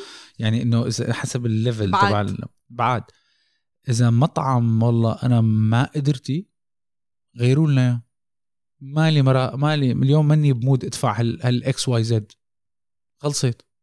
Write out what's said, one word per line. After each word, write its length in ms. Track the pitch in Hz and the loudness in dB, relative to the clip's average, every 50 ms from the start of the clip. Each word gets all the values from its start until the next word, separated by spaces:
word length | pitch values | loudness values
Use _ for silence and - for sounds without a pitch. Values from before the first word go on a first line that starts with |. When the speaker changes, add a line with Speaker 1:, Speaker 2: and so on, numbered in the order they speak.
| 392 - - - - - _ - | -12 -14 -18 -20 -20 -20 _ -6
Speaker 1:
يعني 240 | 113 110 110 117 | -4 -2 -2 0
إنه 240 | 117 120 113 117 117 | 0 0 0 0 0
إذا 260 | - 107 - 117 113 | -2 -4 -4 -4 -4
حسب 340 | 117 - - 127 - 127 120 | -6 -6 -6 -6 -6 -4 -4
الليفل 440 | 117 110 110 110 123 117 107 107 95 | -2 -2 -2 -2 -2 -2 -2 -2 0
Speaker 2:
بعد. 180 | 90 101 101 101 | 0 2 2 2
Speaker 1:
تبع 120 | 104 104 | 2 0
ال-، 240 | 104 98 98 - - - _ _ _ - | -2 -2 -6 -8 -10 -14 _ _ _ -14
بعد. 340 | 117 120 117 120 127 110 - - _ _ _ _ _ _ _ _ _ _ _ _ _ _ _ - | -6 -2 -2 -2 -2 -2 -6 -10 _ _ _ _ _ _ _ _ _ _ _ _ _ _ _ -4
إذا 220 | 120 113 123 120 | 0 2 2 4
مطعم 720 | 117 117 127 131 - 160 - 135 131 123 120 117 113 110 | 4 2 2 0 0 -2 -2 0 0 0 2 2 2 2
والله 300 | 117 120 117 117 113 113 110 - | 2 2 2 2 2 0 -2 -2
أنا 180 | - 123 123 117 | 0 0 2 2
ما 440 | 113 110 107 110 110 110 113 120 147 | 4 2 2 2 2 2 2 0 0
قدرتي، 640 | - - 151 135 143 147 127 - - 131 170 202 _ _ _ _ _ _ _ _ _ _ _ _ _ _ _ _ _ - | -2 -4 -4 -2 -2 -2 -2 -4 -6 -6 -6 -8 _ _ _ _ _ _ _ _ _ _ _ _ _ _ _ _ _ -6
غيروا 340 | 120 120 123 131 151 160 151 | -2 0 2 2 4 2 2
لنا 120 | 139 131 | 4 2
إياه. 200 | 127 123 120 120 117 _ _ _ _ _ _ _ _ _ _ _ _ _ _ - | 2 2 0 -2 -6 _ _ _ _ _ _ _ _ _ _ _ _ _ _ -20
مالي 420 | 139 135 143 156 160 160 156 147 | -14 -8 -2 0 0 2 2 2
مرا-، 320 | 135 131 131 131 131 - - | 4 4 2 2 0 -2 -2
مالي 380 | 135 143 151 156 147 139 127 | -2 -2 -2 0 0 0 -2
اليوم 360 | 113 131 131 135 143 156 151 147 | 0 0 2 2 2 4 4 4
مني 240 | 151 156 151 143 | 2 4 4 2
بمود 320 | 131 117 113 131 139 127 - | 0 0 0 0 0 0 -2
أدفع 360 | - - - - 123 104 113 | -4 -8 -4 -4 -2 -2 0
هال، 180 | 120 117 - - | -2 -2 -2 -2
هال 220 | - 123 123 120 123 | -2 -2 -2 -2 -2
إكس 240 | 135 139 - - 135 | -4 -4 -4 -2 -2
واي 160 | 123 117 113 | 0 0 0
زد. 280 | 113 117 110 104 - _ _ _ _ _ _ _ _ _ _ _ _ _ _ _ _ _ _ | 0 -2 -2 -2 -6 _ _ _ _ _ _ _ _ _ _ _ _ _ _ _ _ _ _
خلصت. 420 | - 147 143 - - 127 113 - _ _ _ _ | -6 -6 -4 -2 -2 -2 -4 -4 _ _ _ _